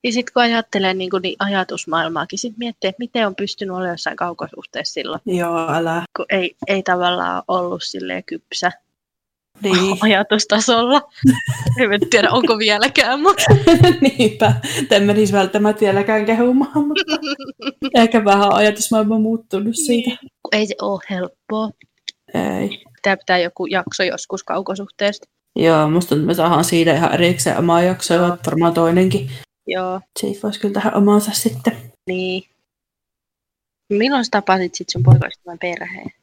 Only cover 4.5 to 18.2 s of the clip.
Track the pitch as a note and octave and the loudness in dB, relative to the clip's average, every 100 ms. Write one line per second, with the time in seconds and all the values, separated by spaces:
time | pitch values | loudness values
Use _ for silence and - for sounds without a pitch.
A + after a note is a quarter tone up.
4.5 | - - - - - D3+ D#3+ - F3+ E3+ | -14 -14 -10 -10 -8 -10 -10 -4 -4 -2
5.5 | E3+ E3 D#3 E3 E3 F3 - - G3 F3 | -4 -2 -2 -2 -4 -6 -10 -4 -2 -2
6.5 | - - G3 F#3 F3+ F3 F3+ F3+ - - | -8 -4 -2 0 0 0 0 -2 -4 -4
7.5 | F3+ F3+ F3+ - F#2+ - F#2 - D#3+ _ | -4 -4 -6 -10 -10 -8 -8 -8 -14 _
8.5 | - F3+ - _ _ _ _ _ _ _ | -6 -4 -6 _ _ _ _ _ _ _
9.5 | _ G3 F#3 F#3+ F#3+ G#3+ G3 G3+ G#3+ - | _ 0 0 0 0 2 2 2 -2 0
10.5 | G#3+ A3 A#3 A#3+ C#4 - - C4 B3+ - | 0 2 2 2 0 0 0 2 2 -2
11.5 | - - - A#3 G#3 E4+ A3+ G#3 A3+ C#4 | -4 -4 0 0 0 2 2 2 0 2
12.5 | G#3+ G#3+ G#3 B3+ C#4+ C4 C#4 E4+ - - | 0 2 2 2 2 0 2 2 2 4
13.5 | - - E4+ F4+ E4+ C4+ - A3 - G#3 | 6 6 6 6 6 2 2 0 2 0
14.5 | - - - C4 G#3 G3+ G#3 G#3 G3 F#3+ | 2 -2 -6 2 2 4 2 2 2 0
15.5 | G#3 G#3 G#3+ G#3 G3 G3+ A3 G#3 A3+ A#3+ | 2 0 2 0 2 0 0 0 2 2
16.5 | B3+ C#4+ D4+ D4 D#4 E4 D#4+ D4+ C#4+ C4+ | 2 0 -2 -2 -2 -2 -4 -4 -8 -10
17.5 | - A#3 - C4+ B3 A3+ A#3 | -12 -12 -8 0 2 4 4